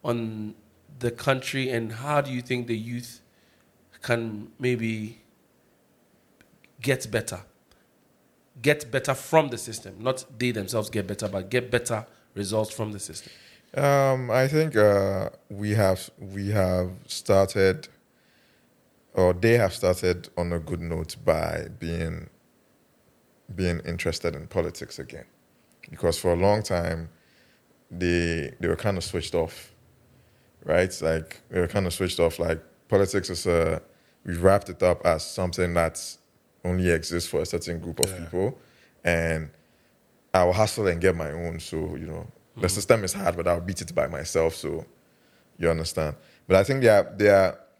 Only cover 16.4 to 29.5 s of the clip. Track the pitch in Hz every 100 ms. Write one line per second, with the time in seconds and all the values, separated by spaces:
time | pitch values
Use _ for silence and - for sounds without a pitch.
16.4 | 101 104 92 90 90 92 - - - 98
17.4 | 95 104 95 87 - _ _ _ _ _
18.4 | _ _ _ _ _ _ _ - 90 87
19.4 | 113 120 98 - 92 90 90 87 - -
20.4 | 85 85 78 85 82 82 82 - - 80
21.4 | 80 80 - - 82 85 82 82 82 _
22.4 | _ _ _ _ _ _ _ _ _ _
23.4 | - 90 90 85 - 85 90 80 85 73
24.4 | 76 95 82 - - - 64 - 62 _
25.4 | _ _ _ _ - - 85 82 90 87
26.4 | 98 104 - 90 85 82 82 _ _ _
27.4 | _ _ _ _ _ 87 90 87 85 85
28.4 | 69 - 87 87 107 95 - 90 80 87
29.4 | 80